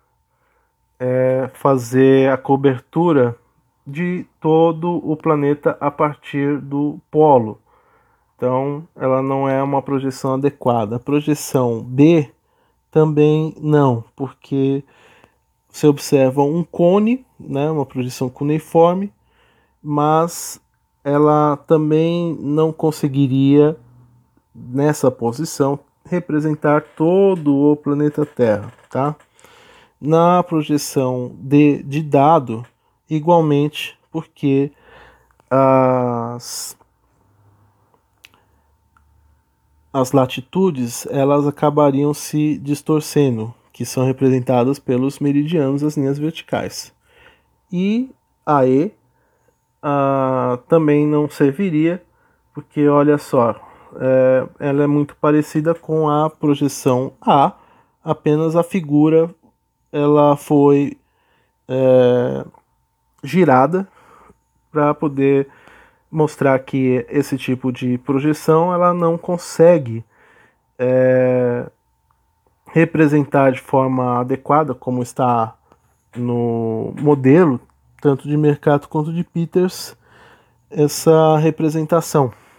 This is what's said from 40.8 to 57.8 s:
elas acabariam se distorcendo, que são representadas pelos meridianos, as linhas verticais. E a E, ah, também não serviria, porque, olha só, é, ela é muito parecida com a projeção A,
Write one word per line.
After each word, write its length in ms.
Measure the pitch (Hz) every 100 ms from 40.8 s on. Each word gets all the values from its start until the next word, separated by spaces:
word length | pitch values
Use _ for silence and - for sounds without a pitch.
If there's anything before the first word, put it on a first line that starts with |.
| 120 - -
elas 400 | 139 139 143 143
acabariam 640 | 147 151 147 147 135 143
se 440 | 143 - 151 151 147
distorcendo, 960 | 143 143 - 156 - 147 139 113 110 - _
que 140 | - 120
são 200 | - 131
representadas 720 | 131 135 131 123 123 123 143
pelos 400 | - 127 135 -
meridianos, 640 | 143 143 151 170 135 139
as 140 | 151 151
linhas 220 | 135 143
verticais. 720 | 156 165 - - - - - _ _ _ _ _ _ _ -
E 420 | 175 190 226 262 - _ _ -
a 200 | 143 131
E, 260 | 131 190 _ _ _ _ _ _ _ _ _
ah, 760 | 147 143 139 135 131 131 123 123 -
também 400 | 165 151 147 151
não 220 | 147 147
serviria, 760 | - 143 139 196 151 160 180 _ _ _ _ _
porque, 340 | - - 147 147
olha 300 | 143 147 147
só, 380 | - 135 117 104 - - - -
é, 500 | 131 131 131 131 - -
ela 240 | 143 139
é 40 | 143
muito 280 | 147 147 -
parecida 580 | 151 151 151 156 156
com 360 | 165 - 160 151
a 200 | 147 156
projeção 840 | - 151 143 143 - 135 127 131 _
A, 320 | - 147 160 - _ _